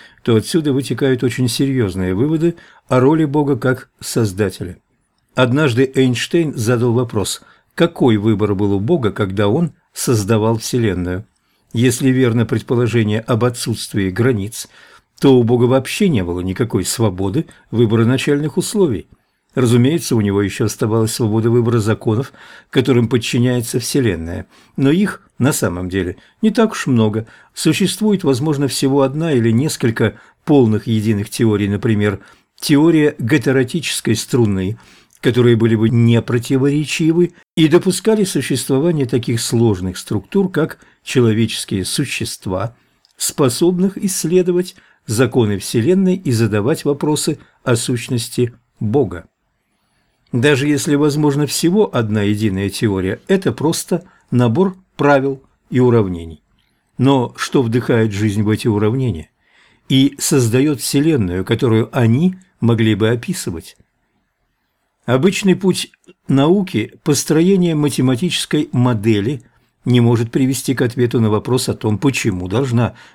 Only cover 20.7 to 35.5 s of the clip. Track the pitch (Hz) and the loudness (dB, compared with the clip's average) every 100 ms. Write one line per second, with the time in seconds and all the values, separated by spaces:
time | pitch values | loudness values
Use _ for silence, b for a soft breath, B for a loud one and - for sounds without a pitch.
20.7 | - 117 113 110 - 110 110 113 120 117 | -2 -2 0 0 -2 0 0 2 2 2
21.7 | 117 107 107 120 107 139 B B B B | 0 0 -2 0 -2 -4 B B B B
22.7 | 135 127 123 113 127 - 127 123 123 120 | -2 2 2 2 -2 -2 0 0 0 -2
23.7 | 127 - 147 117 82 82 90 - b b | -6 -2 0 0 -2 -6 -10 -12 b b
24.7 | - 135 170 208 - _ - 123 - 107 | 0 2 2 0 -4 _ -2 0 0 -2
25.7 | 87 90 95 87 - b b 220 220 220 | -4 -4 -4 -4 -8 b b -2 2 0
26.7 | - - 120 107 107 110 b b - - | -2 0 2 2 -2 -8 b b -4 -2
27.7 | - 190 - 214 190 151 120 156 139 139 | 0 -2 0 0 0 0 0 0 -2 -2
28.7 | - 135 139 135 147 165 131 113 113 151 | -2 0 2 0 -2 -2 0 2 2 0
29.7 | - 123 113 113 B B B - 143 117 | -2 -2 0 -2 B B B 2 4 4
30.7 | 107 - 110 107 104 101 - 113 104 101 | 2 0 -2 0 -2 -2 0 0 2 0
31.7 | 101 113 104 104 98 b b b - - | 0 0 2 0 -2 b b b -10 0
32.7 | 143 165 160 147 - 117 151 139 131 123 | 4 4 4 2 0 -2 0 2 0 0
33.7 | 170 - - - 110 - 131 110 95 95 | -4 -6 -6 -2 -4 -2 0 0 0 -4
34.7 | 113 b b b - 135 120 120 | -8 b b b -4 0 2 4